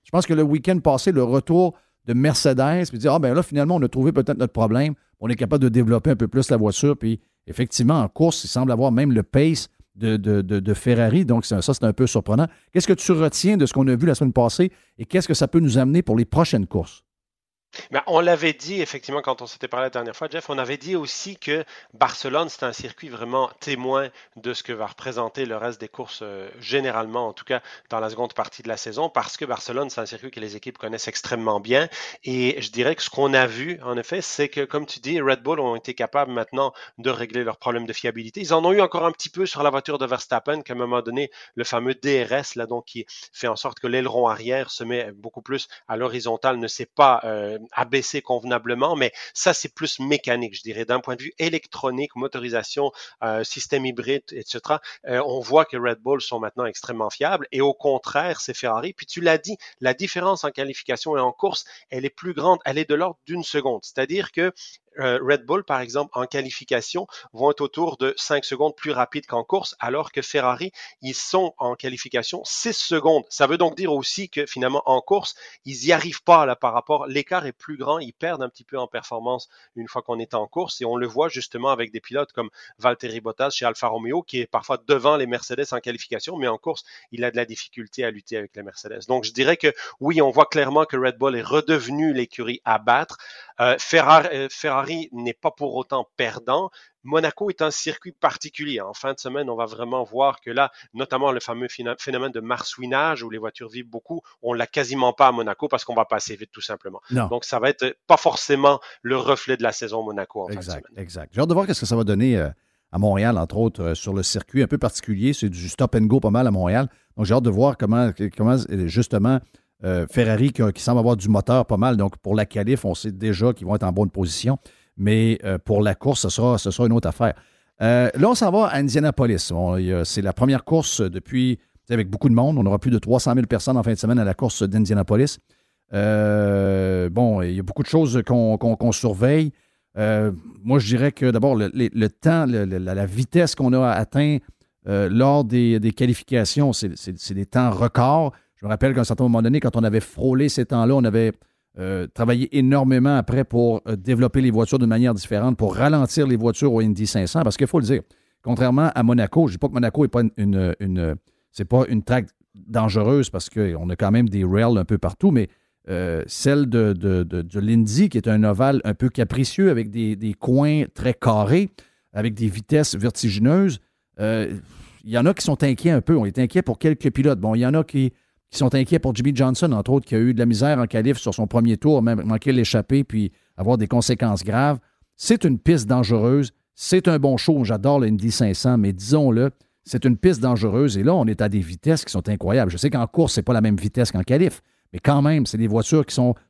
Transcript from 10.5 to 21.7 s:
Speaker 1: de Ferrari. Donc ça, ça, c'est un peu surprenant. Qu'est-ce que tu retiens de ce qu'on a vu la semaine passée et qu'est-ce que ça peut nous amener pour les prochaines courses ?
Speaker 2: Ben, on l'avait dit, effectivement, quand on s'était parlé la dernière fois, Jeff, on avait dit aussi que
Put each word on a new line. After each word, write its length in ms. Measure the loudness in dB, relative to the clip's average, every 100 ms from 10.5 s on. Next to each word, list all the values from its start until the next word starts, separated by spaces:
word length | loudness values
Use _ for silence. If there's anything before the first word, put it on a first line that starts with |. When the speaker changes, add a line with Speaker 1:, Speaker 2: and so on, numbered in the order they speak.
| -2
Speaker 1:
de 140 | 0
Ferrari. 520 | 0 2 4 4 4 4
Donc 200 | 2 2
ça, 160 | -2
ça, 120 | 0 0
c'est 100 | 0
un 80 |
peu 140 | 2 2
surprenant. 400 | 0 0 0 0 -4 _
Qu'est-ce 140 | 0 2
que 60 |
tu 180 | 0 2
retiens 440 | 2 2 2 2 4
de 120 | 2
ce 60 |
qu'on 140 | 2 2
a 80 | 4
vu 120 | 2
la 80 | 2
semaine 180 | 2
passée 380 | 4 2 2 0 _ _ -16
et 80 | -2
qu'est-ce 220 | -2 0
que 80 | 0
ça 120 | 2
peut 120 | 4
nous 180 | 4 4
amener 240 | 4 2
pour 160 | 2 2
les 80 | 2
prochaines 400 | 2 2 2 0
courses ? 380 | -2 -4 -10 _ _ _ _ _ _ _ -20 -6
Speaker 2:
Ben, 120 | -4 2
on 140 | 4
l'avait 320 | 4 4 2
dit, 300 | -2 -8 -6
effectivement, 400 | -6 -8 -6 -6
quand 200 | -4 -6
on 40 | -8
s'était 240 | -12 -8
parlé 160 | -4 -4
la 60 |
dernière 220 | -6 -8
fois, 140 | -10 -10
Jeff, 200 | -10 -8
on 80 | -6
avait 180 | -6 -8
dit 220 | -6 -6
aussi 400 | -6 -10 -12 -12
que 260 | -6 -6 -6